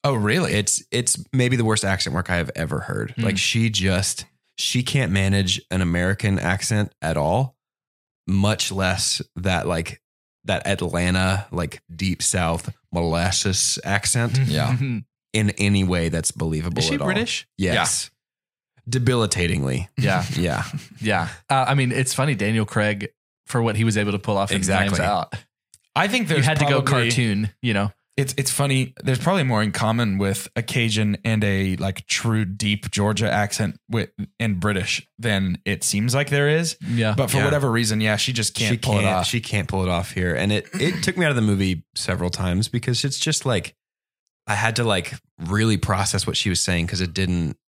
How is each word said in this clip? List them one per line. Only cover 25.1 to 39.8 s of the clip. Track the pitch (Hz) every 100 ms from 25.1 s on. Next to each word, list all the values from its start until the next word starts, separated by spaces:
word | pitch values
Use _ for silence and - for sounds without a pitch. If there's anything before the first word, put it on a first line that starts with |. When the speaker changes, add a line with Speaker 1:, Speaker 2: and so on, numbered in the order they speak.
| 98 - - - _ _ - _ -
Speaker 1:
I | 196
think | 240 175
Speaker 3:
You | 151
Speaker 1:
there's | 135
Speaker 3:
had | 151
to | 147
go | 135
Speaker 1:
probably | 131 135 117
Speaker 3:
cartoon, | 120 117 101 107 -
you | 123
know? | 104 101 - _ -
Speaker 1:
It's, | 135 135
it's | 135
funny. | - 143 131 131 -
There's | - 127
probably | 170 190
more | 131 110
in | 107
common | - 110 113 113 95
with | 98 95 - -
a |
Cajun | 113 123 117 107 107 101
and | 117 110
a, | 104 98 95 92
like, | 95 90 -
true | - 117 110 98
deep | 101 104 104 -
Georgia | - 104 101 110
accent | 104 104 - 101 - _
with, | 113 - - 98 _
and | 113 95
British | 104 98 87 - - -
than | 117 98 95 90 -
it | 92
seems | - 101 117 135
like | 139
there | 143 143
is. | 156 170 - -
Speaker 3:
Yeah. | 117 110 104
Speaker 1:
But | 131
for | 127
Speaker 2:
Yeah. | 107
Speaker 1:
whatever | 147 135
reason, | 113 113 107
yeah, | 110 107
she | -
just | 120 104 -
can't | 107
Speaker 2:
She | 117
Speaker 1:
pull | - 104
it |
Speaker 2:
can't, | 101 92
Speaker 1:
off. | 87
Speaker 2:
she | 120
can't | - 104 -
pull | 95